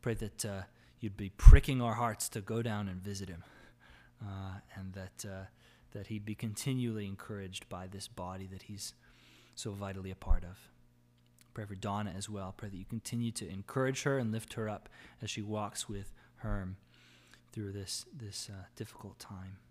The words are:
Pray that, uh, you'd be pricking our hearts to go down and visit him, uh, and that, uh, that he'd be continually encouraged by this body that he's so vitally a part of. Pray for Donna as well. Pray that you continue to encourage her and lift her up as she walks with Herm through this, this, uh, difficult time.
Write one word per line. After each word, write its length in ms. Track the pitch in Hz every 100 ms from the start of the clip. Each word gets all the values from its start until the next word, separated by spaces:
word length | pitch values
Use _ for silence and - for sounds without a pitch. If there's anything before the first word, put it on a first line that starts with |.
Pray 120 | -
that, 300 | 113 107 -
uh, 180 | 110 98 98 - - -
you'd 160 | 110 98
be 140 | 98
pricking 520 | - - - - 131
our 120 | 120
hearts 340 | 110 117 107 -
to 120 | 117
go 220 | 95 110
down 240 | 117 104 101
and 160 | 92
visit 260 | 98 101 92
him, 140 | 85 87 - - - - - - -
uh, 380 | 101 95 95 95 - -
and 160 | 95
that, 320 | 95 92 - 104
uh, 160 | 95 87 - - - -
that 160 | 104 98
he'd 180 | 107 104
be 80 |
continually 720 | 104 113 104 - 131 120 110 101
encouraged 640 | 98 - 104 95 92 -
by 180 | 92 92
this 200 | 98 -
body 400 | - 90 95 95
that 100 | 95
he's 300 | - 101 - - - - - - -
so 160 | - 120
vitally 400 | 98 101 95 95
a 60 | 92
part 280 | - -
of. 140 | 87 92 - - - - - - - - -
Pray 100 | -
for 100 | 104
Donna 380 | 98 104 101 104
as 140 | 92 101
well. 240 | 104 95
Pray 140 | - 104
that 80 | 92
you 80 |
continue 460 | 95 117 - 117 117
to 160 | 110 92
encourage 540 | 95 98 - 131 131
her 160 | 147 139
and 120 | 117
lift 220 | 113 -
her 140 | - 110
up 220 | 104 - - - -
as 80 | 110
she 100 | -
walks 480 | 104 107 104 - -
with 240 | 101 95 - - -
Herm 400 | 107 104 92 95 - - - - - - -
through 220 | - 101
this, 320 | 101 92 - -
this, 360 | 156 107 - -
uh, 120 | 98 95
difficult 440 | - 107 - 101 98
time. 380 | - 98 95 95 -